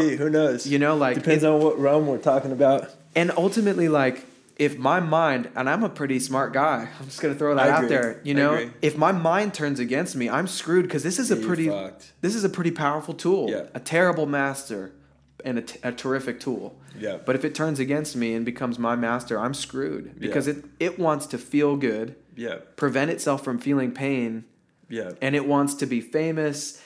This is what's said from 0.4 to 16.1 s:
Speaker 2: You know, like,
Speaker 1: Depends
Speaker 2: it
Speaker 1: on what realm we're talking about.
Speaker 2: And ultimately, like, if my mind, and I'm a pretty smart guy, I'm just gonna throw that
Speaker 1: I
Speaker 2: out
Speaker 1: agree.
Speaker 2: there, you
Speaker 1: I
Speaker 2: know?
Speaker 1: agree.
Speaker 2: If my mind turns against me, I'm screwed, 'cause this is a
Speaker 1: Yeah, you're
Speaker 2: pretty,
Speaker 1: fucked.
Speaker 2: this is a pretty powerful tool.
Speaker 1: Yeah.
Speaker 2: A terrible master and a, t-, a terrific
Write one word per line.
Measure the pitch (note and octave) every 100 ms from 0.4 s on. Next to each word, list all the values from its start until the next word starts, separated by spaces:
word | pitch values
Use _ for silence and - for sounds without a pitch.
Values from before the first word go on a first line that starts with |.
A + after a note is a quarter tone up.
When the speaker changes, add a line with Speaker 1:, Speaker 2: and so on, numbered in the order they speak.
| D3 A#2+
Speaker 2:
You | C#3 C#3+
know, | D3 D#3
like, | C3 C3+
Speaker 1:
Depends | E3 D#3
Speaker 2:
it | D#3
Speaker 1:
on | D3+
what | D#3 C3+
realm | C#3 D3+ D3+
we're | A#2+
talking | D3 C3+ C3+
about. | B2+ C3+ C#3 - - - E3
Speaker 2:
And | F3 E3+
ultimately, | F#3+ A3+ G3+ F3+ E3
like, | D3+ C3 B2+ - - - -
if | D3 B2+
my | C3 F3+
mind, | D#3+ D#3+ D#3+ B2+ A#2 -
and | C3
I'm | F3+
a | G3+
pretty | - C#3 C3
smart | B2+ C3+ B2+
guy, | C3+ D#3 B2 A2+ -
I'm | C3+
just | -
gonna | D3+
throw | C#3+ D3 C#3
that | C3
Speaker 1:
I |
Speaker 2:
out | D#3
Speaker 1:
agree. | B2
Speaker 2:
there, | C3+ A#2 A2+
you | C#3+
Speaker 1:
I | C#3+
Speaker 2:
know? | C#3+
Speaker 1:
agree. | D3+ A#2+ -
Speaker 2:
If | D3+ D3+
my | E3
mind | F#3 E3 F#3 G#3
turns | - D3 B2+
against | A#2+ C3+ F3+
me, | C3+ A#2
I'm | C3+ F3+
screwed, | - D#3+ F3+ F3+
'cause | D3+
this | D#3 A3+
is | B3
a |
Speaker 1:
Yeah, | G3+
you're | E3+
Speaker 2:
pretty, | E3 D#3+
Speaker 1:
fucked. | G2 F#2+ - - -
Speaker 2:
this | F3 A3+
is |
a | G3
pretty | - E3
powerful | E3 C#3+ D3+ D3+
tool. | D#3 E3+ F#3+ A2+
Speaker 1:
Yeah. | G#2 -
Speaker 2:
A | -
terrible | - D#3+ F3+ D#3+ D3
master | C#3+ C#3 C3 - G2+ F#2 - _ _ _ _
and | C3 A#2+
a, |
t-, | - -
a | B2
terrific | A#2+ C3+